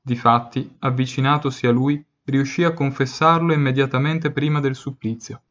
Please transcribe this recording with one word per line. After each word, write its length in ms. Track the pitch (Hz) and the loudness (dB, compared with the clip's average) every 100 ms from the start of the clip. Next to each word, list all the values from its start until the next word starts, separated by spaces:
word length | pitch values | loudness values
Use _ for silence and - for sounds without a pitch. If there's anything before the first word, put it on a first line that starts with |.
Difatti, 760 | - 120 120 117 120 - - - | -4 -2 2 2 0 -8 -8 -6
avvicinatosi 880 | - 127 131 - 135 147 147 131 123 | -4 -2 -2 0 0 2 0 -2 2
a 60 | |
lui, 280 | 120 135 147 - _ - | 2 2 -2 -4 _ -2
riuscì 360 | 135 139 - | 0 0 0
a 100 | 175 | 0
confessarlo 800 | 165 139 135 135 - 160 165 165 | 2 -4 -2 -4 2 2 4 2
immediatamente 760 | 156 139 131 135 131 143 160 156 | 2 2 2 0 0 0 0 -2
prima 300 | 143 147 147 | -2 0 0
del 160 | 139 135 | -2 -4
supplizio. 680 | - 135 110 113 - 113 _ | -8 -8 -6 -8 -10 -16 _